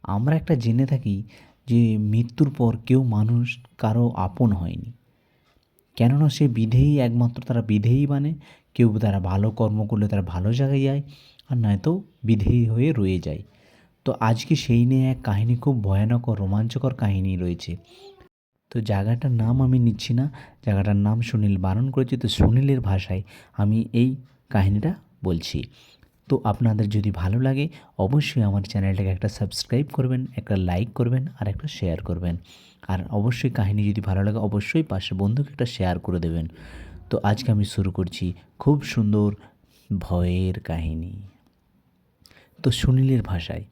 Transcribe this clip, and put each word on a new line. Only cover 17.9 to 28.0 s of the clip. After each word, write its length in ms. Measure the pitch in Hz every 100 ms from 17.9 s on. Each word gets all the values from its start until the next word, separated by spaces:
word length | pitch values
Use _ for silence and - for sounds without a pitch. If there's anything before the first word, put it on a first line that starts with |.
| - - - - _ _ _ _
তো 100 | 120
জায়গাটার 500 | 110 98 101 120 139
নাম 320 | 117 110 127
আমি 160 | 131 127
নিচ্ছি 360 | 117 104 -
না, 180 | 120 143 - - _ -
জায়গাটার 300 | 98 101 101
নাম 240 | 101 113
সুনীল 360 | 117 113 104 95
বারণ 340 | 95 98 131
করেছে, 260 | 135 131 127
তো 120 | 117
সুনীলের 520 | - - 117 139 131
ভাষায় 420 | 101 95 - 95 95 - - -
আমি 320 | 104 110 113
এই 240 | 117 127 131 - _ _
কাহিনীটা 440 | 104 95 104 151 180 _ _
বলছি। 380 | 92 82 - - - - _ _ _ _ -
তো 120 | 135
আপনাদের 440 | 110 104 117 107 107
যদি 220 | 107 104
ভালো 300 | 95 90 113
লাগে 280 | 131 135 151 - -
অবশ্যই 440 | -